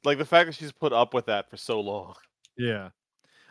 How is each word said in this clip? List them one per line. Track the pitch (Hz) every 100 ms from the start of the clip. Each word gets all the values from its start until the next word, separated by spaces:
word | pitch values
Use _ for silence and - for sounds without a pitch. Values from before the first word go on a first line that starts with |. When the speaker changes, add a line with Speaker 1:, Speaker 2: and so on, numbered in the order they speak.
Speaker 1:
like, | 143 143
the | 151
fact | 170 170
that | 143
she's | 151
put | - 151
up | 117 120
with | 127 113
that | 104 -
for | 107
so | - 110
long. | 101 101 92 92
<laughs> | _ _ _ -
Speaker 2:
Yeah. | 120 104 95 _ _ _ _ _ _